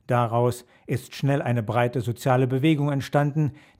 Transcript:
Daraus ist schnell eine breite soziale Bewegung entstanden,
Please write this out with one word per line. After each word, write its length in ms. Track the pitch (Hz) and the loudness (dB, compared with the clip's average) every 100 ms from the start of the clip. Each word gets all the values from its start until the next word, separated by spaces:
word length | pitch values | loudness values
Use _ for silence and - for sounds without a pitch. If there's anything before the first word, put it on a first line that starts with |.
| - | -2
Daraus 580 | 123 117 117 123 120 - _ - | 0 2 2 0 -2 -10 _ -6
ist 280 | 127 - | -6 -6
schnell 280 | - 139 139 | -4 0 0
eine 200 | 127 120 | 0 -2
breite 380 | 107 117 120 127 | 0 0 0 -2
soziale 460 | 113 113 139 127 131 | -4 -4 0 2 2
Bewegung 440 | 131 151 151 143 | 0 2 2 0
entstanden, 600 | 139 - 147 143 143 151 - - _ | -4 -2 0 0 0 -2 -4 -18 _